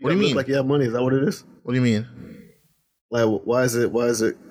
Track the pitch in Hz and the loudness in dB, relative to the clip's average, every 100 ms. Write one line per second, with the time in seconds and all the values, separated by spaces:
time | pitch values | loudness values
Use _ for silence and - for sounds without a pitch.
0 | - 180 208 135 131 135 131 143 127 117 | -2 2 2 0 0 0 2 2 0 0
1 | 127 135 147 - - - - 127 123 110 | 0 2 0 -2 -10 -16 -4 0 2 0
2 | 113 - - - - _ _ _ _ _ | -2 -12 -20 -20 -20 _ _ _ _ _
3 | _ 120 113 107 - 120 127 117 113 110 | _ 0 0 0 0 0 0 0 -2 0
4 | 120 117 110 - - | -2 0 -2 -2 -12